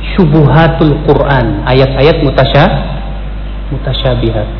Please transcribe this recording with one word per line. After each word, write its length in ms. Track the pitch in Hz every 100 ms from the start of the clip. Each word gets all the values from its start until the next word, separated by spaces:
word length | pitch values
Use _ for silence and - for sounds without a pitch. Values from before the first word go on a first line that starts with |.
| - -
syubuhatul 880 | 165 156 139 143 165 - 160 139 -
Quran, 560 | 135 127 135 117 101 -
ayat-ayat 560 | 131 131 - 143 165 147
mutasya-, 520 | - 135 139 180 - - - - - - - - - -
mutasyabihat. 800 | 135 - 127 131 117 117 110 104 -